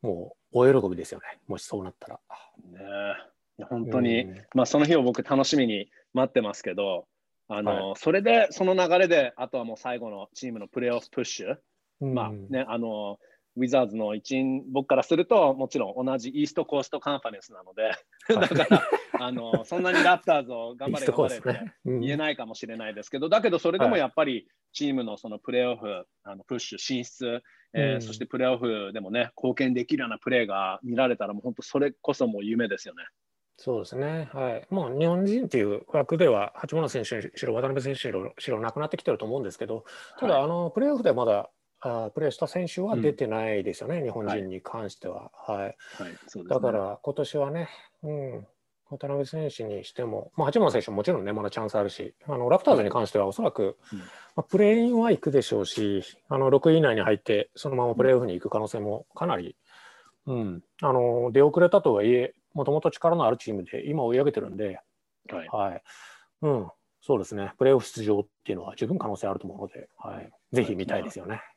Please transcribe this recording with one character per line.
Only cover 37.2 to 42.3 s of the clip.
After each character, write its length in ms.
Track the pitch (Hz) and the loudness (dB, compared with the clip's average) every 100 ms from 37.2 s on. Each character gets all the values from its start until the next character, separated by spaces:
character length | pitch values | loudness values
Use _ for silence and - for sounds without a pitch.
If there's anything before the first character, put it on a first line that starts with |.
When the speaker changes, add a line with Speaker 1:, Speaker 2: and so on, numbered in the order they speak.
| 92 - | -8 -8
Speaker 1:
し 80 | 127 | -4
ろ、 80 | |
渡 160 | 113 135 | -2 -2
辺 120 | 135 | -2
選 140 | 131 135 | -4 -6
手 160 | 127 | -4
に 220 | 98 98 - | -6 -6 -10
し 140 | - | -6
ろ、 80 | 117 | -4
な 140 | 113 | -4
く 80 | 143 | -6
な 60 | 151 | -6
っ 20 | |
て 80 | - | -4
き 60 | |
て 80 | - | -2
る 60 | 117 | -2
と 60 | |
思 140 | 110 135 | -2 -4
う 20 | |
ん 40 | |
で 80 | 104 | -6
す 60 | - | -8
け 80 | 110 | -8
ど、 200 | 113 - - - - | -8 -10 -20 -20 -6
た 80 | 240 | 2
だ、 60 | 147 | 2
Speaker 2:
は 60 | |
い。 20 | |
Speaker 1:
あ 40 | 147 | 2
の、 240 | 175 170 | 0 -2
プ 100 | 214 | 0
レ 100 | 285 | 0
ー 20 | |
オ 40 | 285 | 2
フ 60 | |
で 100 | 202 | 2
ま 100 | 123 | 2
だ、 260 | 117 101 - _ _ _ | 4 2 0 _ _ _
あ 260 | 131 117 110 | -6 -6 -6
ー、 20 | |
プ 100 | - | -4
レ 60 | |
ー 40 | 151 | -4